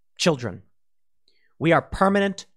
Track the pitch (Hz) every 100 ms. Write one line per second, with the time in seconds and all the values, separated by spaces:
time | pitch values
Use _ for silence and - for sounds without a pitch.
0 | _ - 185 139 117 95 - _ _ _
1 | _ _ _ _ _ - 165 151 - -
2 | 190 202 196 190 -